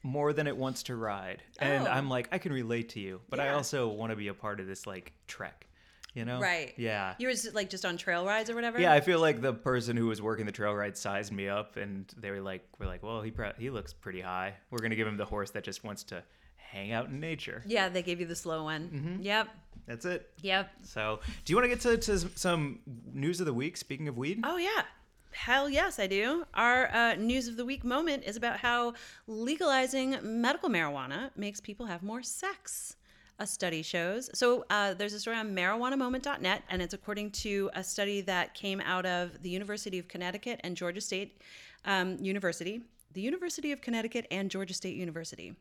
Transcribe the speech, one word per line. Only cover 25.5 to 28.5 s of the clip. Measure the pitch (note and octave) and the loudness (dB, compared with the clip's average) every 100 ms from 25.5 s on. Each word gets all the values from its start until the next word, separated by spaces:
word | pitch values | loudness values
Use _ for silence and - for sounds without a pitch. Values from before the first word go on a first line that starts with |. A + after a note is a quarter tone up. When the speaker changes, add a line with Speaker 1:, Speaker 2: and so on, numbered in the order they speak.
| C4 C#4+ | 4 6
Speaker 2:
yes, | C#4 F#4 - | 4 2 2
I | F#3+ | 2
do. | G3 A3+ E4 E4 - | 2 2 2 0 4
Our, | A#3 B3 C4 | 6 8 6
uh, | A3+ A#3 F3+ | 6 4 4
news | A3 B3+ A#3+ | 4 2 0
of | A#3 | -4
the | A#3+ | -2
week | C4+ | -2
moment | A#3+ B3+ E4+ C#4 | 2 2 4 2
is | - A3 | -2 -2
about | A#3+ | 0